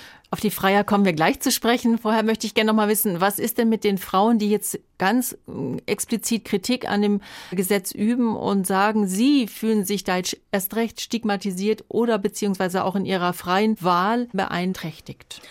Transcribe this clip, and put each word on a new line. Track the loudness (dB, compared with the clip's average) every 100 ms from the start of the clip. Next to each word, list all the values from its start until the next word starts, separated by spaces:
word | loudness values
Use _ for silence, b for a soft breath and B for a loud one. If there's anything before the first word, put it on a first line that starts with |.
| B B B
Auf | -2
die | -2
Freier | 0 2 4
kommen | 4 4 4
wir |
gleich | 4 2 2
zu | 0
sprechen. | 0 2 2 2 2
Vorher | 2 2
möchte | 2 0 -2
ich |
gerne | 0 2
noch | 4
mal | 4
wissen, | 2 0 2
was | 0 0
ist | -4 0
denn | 2
mit | 2
den | 2 0
Frauen, | 0 2 4 4
die | 2
jetzt | 0 -2 -8 _ -2
ganz, | 0 2 0 -6 -12
mm, | -8 -6 -6 -4
explizit | -4 -2 -4 -2 -4 -2
Kritik | -4 -2 -4 -2
an | 0
dem | 2 0 B B B
Gesetz | -4 0 0 -2
üben | -2 0 2 0 0
und | 0 0 0
sagen, | 2 2 2 0
sie | 2 2 2 0
fühlen | -2 0 0 0
sich | -2
da | -2 -2
jetzt | -2 -8 _
erst | -4 -2 -2
recht | -4 -4
stigmatisiert | -8 -4 -2 -4 -4 -2 -2 -2 -2
oder | -2 0 0
beziehungsweise | -2 -2 -2 0 -2 0
auch | -2 -2
in | -2
ihrer | 0 0
freien | -2 -2 2 2 2
Wahl | 2 2 2 0 -2
beeinträchtigt? | -4 -4 -2 -4 -4 -8 -12 -16 -18 -18 -20 B